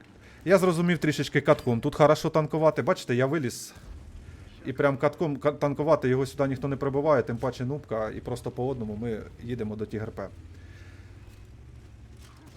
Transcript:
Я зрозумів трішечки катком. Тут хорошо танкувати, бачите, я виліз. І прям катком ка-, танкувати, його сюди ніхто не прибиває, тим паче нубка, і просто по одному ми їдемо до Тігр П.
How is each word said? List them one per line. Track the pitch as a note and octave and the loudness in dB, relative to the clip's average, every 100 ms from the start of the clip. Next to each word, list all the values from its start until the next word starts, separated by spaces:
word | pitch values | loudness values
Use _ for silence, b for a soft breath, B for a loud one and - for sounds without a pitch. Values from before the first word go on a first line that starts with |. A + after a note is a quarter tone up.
| - B B B D#3 | -20 B B B 4
Я | F#3+ | 6
зрозумів | F#3 E3 F3 E3+ | 6 4 2 2
трішечки | D#3 C#3+ C#3 C#3+ | 2 0 0 2
катком. | D#3+ D3 - A2+ | 4 4 4 0
Тут | C#3+ - | 0 4
хорошо | D3 D3+ D#3 | 6 6 2
танкувати, | D#3+ D3+ D#3+ D#3 D3 | 0 0 2 2 4
бачите, | C3 F#3 - B2 | 0 0 0 0
я | C3+ | 2
виліз. | E3 A#2+ - - - - - - - B B B - C3+ | 0 -2 -6 -14 -16 -18 -18 -16 -18 B B B -12 -8
І | |
прям | B2+ C#3+ C3 | 2 2 4
катком | D3+ D3 E3 C3+ | 0 0 -2 0
ка-, | D3 | -2
танкувати, | C#3 C#3+ C#3 D3+ D3 B2+ | 0 -2 0 2 4 4
його | B2+ C3+ | 2 0
сюди | - C#3 | -2 -2
ніхто | B2 C#3 | -2 -4
не | C3+ | -2
прибиває, | C#3 C3+ D#3 C3+ | -2 0 4 2
тим | A2 A#2 | 2 -4
паче | C3 A#2+ B2+ | -4 -4 -6
нубка, | C#3+ - A2 G#2+ | -6 -6 -4 -4
і | G#2 | -6
просто | - B2 D3 | -8 -8 -8
по | - B2+ | -4 -4
одному | C3 G#2+ G#2 | -4 -6 -6
ми | A#2+ G#2+ - - | -6 -6 -10 -14
їдемо | A#2+ A#2+ G#2+ G#2+ | -10 -6 -6 -6
до | G#2+ | -6
Тігр | G#2+ A2 | -6 -6
П. | - F#2+ - - B B B B B B B B - - - - - - - - - - - D#4 | -8 -12 -12 -20 B B B B B B B B -20 -20 -20 -20 -20 -20 -20 -20 -20 -20 -20 -20